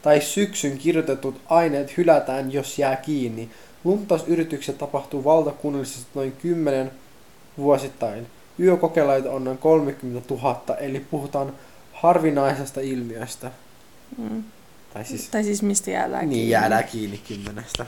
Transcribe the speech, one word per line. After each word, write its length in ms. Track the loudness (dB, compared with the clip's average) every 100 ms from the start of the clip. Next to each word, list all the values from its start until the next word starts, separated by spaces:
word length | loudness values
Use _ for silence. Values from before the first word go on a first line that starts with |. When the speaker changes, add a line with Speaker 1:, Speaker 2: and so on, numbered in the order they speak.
Speaker 1:
tai 200 | 6 4
syksyn 560 | 4 -2 -2 -2 -4 -2
kirjoitetut 640 | 0 0 0 -2 -4 -8 2
aineet 480 | 4 4 0 -2 0
hylätään, 560 | 6 6 4 -4 -2
jos 260 | -4 -4 -2
jää 160 | 0 0
kiinni. 540 | -2 -2 -2 -6 -12 -16 -20 -6
Lunttausyrityksiä 880 | 0 0 0 -2 2 -2 0 -4 -6
tapahtuu 500 | -8 -4 -6 -4 -4
valtakunnallisesti 840 | 4 4 4 -4 -4 -4 -6 -10 -12 -6
noin 160 | -6
kymmenen 600 | -4 -2 0 0 0 -2 -8 -20 -20 -20 -20 -20 -4
vuosittain. 680 | 2 2 2 -6 -6 -6 -12 -18 -20 2
Yökokelaita 720 | 4 4 4 4 4 2 0
on 120 | -4
noin 140 | -4 0
kolmekymmentätuhatta, 1200 | 4 6 4 -4 -8 -10 -6 -2 -2 -2 -4 -4
eli 220 | -4 -8
puhutaan 540 | -6 -8 -4 -4 -6 -8 -20 -20 -20
harvinaisesta 880 | 0 4 6 4 4 2 0 -6 -6
ilmiöstä." 680 | -4 -4 -6 -8 -10 -10 -14 -16 -20 -20 -20 -20 -18 -10
Speaker 2:
Mm. 260 | -8 -8 -10 -18 -20 -20 -16
Speaker 1:
Tai 120 | -14 -10
siis 240 | -10 -4
Speaker 2:
Tai 140 | -2
siis 180 | 0 0
mistä 300 | 0 0 -2
jäädään 280 | -2 -2 -2
Speaker 1:
niin, 80 | 0
Speaker 2:
kiinni. 200 | 0 4
Speaker 1:
jäädään 320 | 4 4 2
kiinni 340 | 0 -6 -8 -8 -12
kymmenestä. 580 | -12 -10 -12 -10 -10